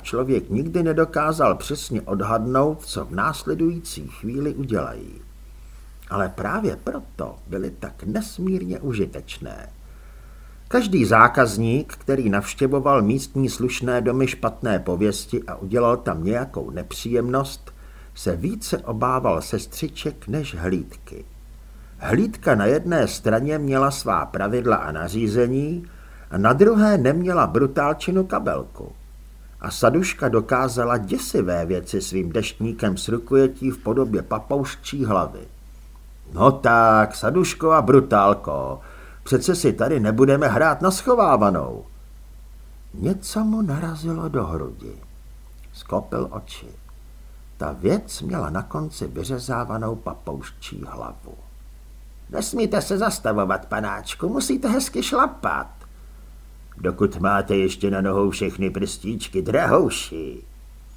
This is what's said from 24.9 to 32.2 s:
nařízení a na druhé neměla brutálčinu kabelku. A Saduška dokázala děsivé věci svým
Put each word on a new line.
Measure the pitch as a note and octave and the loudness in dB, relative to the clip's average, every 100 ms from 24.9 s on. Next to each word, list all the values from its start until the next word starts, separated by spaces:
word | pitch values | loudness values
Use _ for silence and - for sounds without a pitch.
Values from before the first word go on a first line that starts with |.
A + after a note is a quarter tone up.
nařízení | D#2 E2+ A2 A2 A2 A#2+ C3 D3 E3+ - - - - - | -4 -4 -2 0 2 2 2 -2 -4 -8 -16 -20 -20 -6
a | F#2+ | 0
na | A2 | 2
druhé | C3+ G#3 G#3+ G#3+ G3 | 6 6 8 6 6
neměla | B2 D#3+ F3+ F3 C3+ | 4 2 2 2 2
brutálčinu | D3+ C#3 D3 C#3+ D3+ - F#3 | 2 2 2 0 -2 0 0
kabelku. | F#3+ - G#2 C#2+ A#1+ - - - - - - - - - | 0 -2 -2 -4 -6 -12 -16 -18 -20 -20 -20 -20 -20 -14
A | F2 | -10
Saduška | - B2+ D#3+ F#3 - C3 | 2 4 4 2 -2 2
dokázala | A2 - B2+ C3 A#2 A#2+ A#2+ | 2 2 2 2 0 0 0
děsivé | F#2+ C4 - F#3+ F2+ F2 E2+ | 0 -4 0 0 2 0 0
věci | F2+ - G2 | -2 -2 -4
svým | - F#2+ | -2 -2